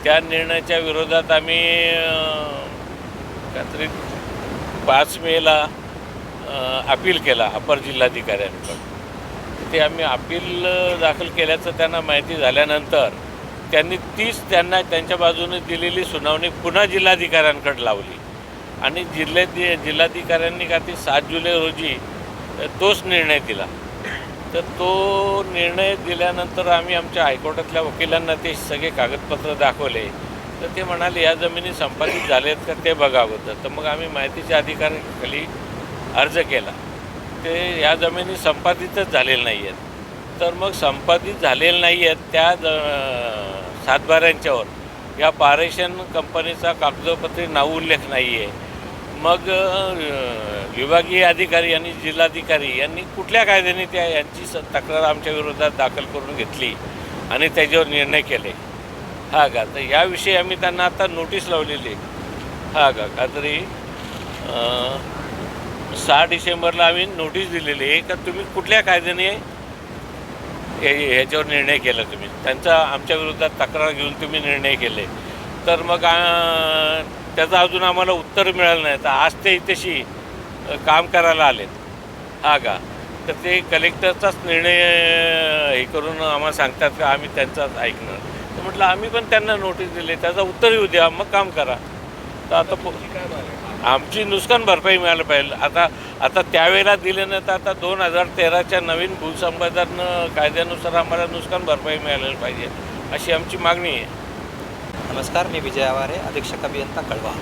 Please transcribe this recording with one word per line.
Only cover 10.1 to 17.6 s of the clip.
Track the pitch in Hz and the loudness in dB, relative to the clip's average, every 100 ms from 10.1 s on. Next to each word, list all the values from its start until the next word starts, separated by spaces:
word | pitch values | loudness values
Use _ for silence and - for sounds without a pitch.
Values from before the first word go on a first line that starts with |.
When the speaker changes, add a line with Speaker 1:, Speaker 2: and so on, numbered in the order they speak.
| 123 - 170 180 180 180 | -2 -4 -6 -4 -2 0
Speaker 1:
अ, | 180 180 175 | 0 0 4
दाखल | 160 147 170 | 2 2 -4
केल्याचं | 170 156 165 170 | 0 0 0 -2
त्यांना | 151 165 165 | -2 0 0
माहिती | 156 143 131 160 | 0 0 0 2
झाल्यानंतर | 131 131 151 151 147 156 113 - - - - - - | 4 4 4 2 2 2 2 -2 -12 -14 -14 -14 0
त्यांनी | 156 160 185 | 2 2 -4
तीच | - - 220 226 - | -8 -4 -4 -4 2
त्यांना | 185 175 185 | 2 4 0
त्यांच्या | 175 165 165 180 | 0 -2 0 2
बाजूने | 170 165 175 180 | 2 2 -4 -6
दिलेली | 151 170 175 180 | -6 -4 -2 -2
सुनावणी | 180 160 147 156 175 | -4 -2 0 0 -2
पुन्हा | 156 175 175 | -2 0 4
जिल्हाधिकाऱ्यांकडे | 208 190 185 180 170 160 151 143 | 4 4 4 4 4 4 4 4